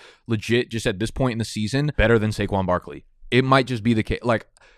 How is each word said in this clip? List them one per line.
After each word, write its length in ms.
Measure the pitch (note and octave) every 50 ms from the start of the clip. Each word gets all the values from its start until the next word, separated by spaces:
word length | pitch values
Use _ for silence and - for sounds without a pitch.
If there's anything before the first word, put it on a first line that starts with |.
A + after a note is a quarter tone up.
| - - - _ -
legit 440 | - A2+ G#2+ - - A2+ B2 - -
just 180 | A#2 A2 -
at 100 | B2 G2+
this 140 | F2+ A2 A2
point 220 | - - C3+ B2+ A2
in 40 |
the 80 | A#2 A2
season 460 | - - A2 G#2+ G#2 B2+ C#3 D3 D3+ -
better 200 | - G#2+ A2 A#2
than 140 | A2 G#2+ G#2+
Saquon 340 | G#2 - G2+ G2 G2+ F#2+ F#2
Barkley? 400 | F2+ F2+ E2+ - - C#2+ C#2+ - _ _ _ - -
It 140 | A#2+ B2 B2+
might 240 | C3 C3+ C3+ B2+
just 160 | A#2+ B2+ A2+ G2+
be 100 | A#2+ A#2
the 80 | A2
case. 200 | G#2+ - - - G#2+
Like, 240 | A#2+ A2+ G#2 - _ _ _ _ _ _